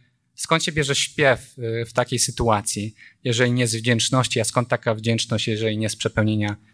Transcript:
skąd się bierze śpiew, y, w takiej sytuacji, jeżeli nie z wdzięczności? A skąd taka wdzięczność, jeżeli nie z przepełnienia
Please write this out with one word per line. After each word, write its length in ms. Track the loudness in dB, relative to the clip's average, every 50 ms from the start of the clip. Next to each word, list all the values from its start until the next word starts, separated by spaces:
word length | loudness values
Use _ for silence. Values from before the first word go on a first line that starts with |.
| _ _ _ _ _ _ _
skąd 280 | -8 -2 0 0 0 0
się 80 | 0
bierze 240 | -2 -2 0 0 0
śpiew, 600 | 0 -2 -2 0 2 4 4 4 2 -2 -10 -12
y, 280 | -8 -6 -4 -4 -4 -6
w 80 | -4 -2
takiej 260 | -2 -2 0 0 0
sytuacji, 760 | 0 0 0 0 2 2 2 2 0 -2 -4 -4 -4 -6 -8 -14 -20 -20 _ _ -4
jeżeli 280 | 0 2 2 4 4
nie 160 | 4 2 2
z 80 | 0 0
wdzięczności? 640 | -2 0 0 2 2 2 2 2 2 2 2 0 -2
A 40 | -2
skąd 240 | 0 0 -2 -2
taka 280 | 0 -2 -2 0 -2 -2
wdzięczność, 520 | 0 0 0 0 0 0 -2 -4 -2 -2
jeżeli 300 | -2 -2 -2 -2 -2 -2
nie 120 | -2 -2 -4
z 60 | -4
przepełnienia 600 | -4 -4 -2 0 2 2 2 2 0 0 -2 -4 -6 _ _